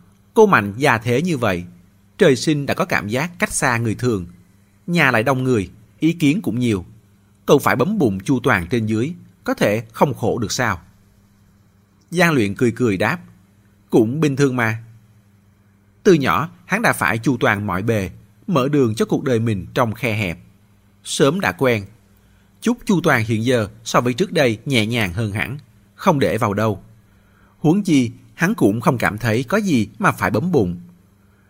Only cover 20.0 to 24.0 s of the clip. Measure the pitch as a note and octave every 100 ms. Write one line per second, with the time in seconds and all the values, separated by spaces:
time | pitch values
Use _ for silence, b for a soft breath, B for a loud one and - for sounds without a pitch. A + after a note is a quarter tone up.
20 | A#2+ G#2+ F#2+ - - _ _ _ _ _
21 | - - C#3 F#3+ A2+ - C3 A2 G2+ -
22 | _ _ b b b b A3+ B3 - F3
23 | D#3+ B2+ A2 A2 A#2+ B2 G2+ - - D#3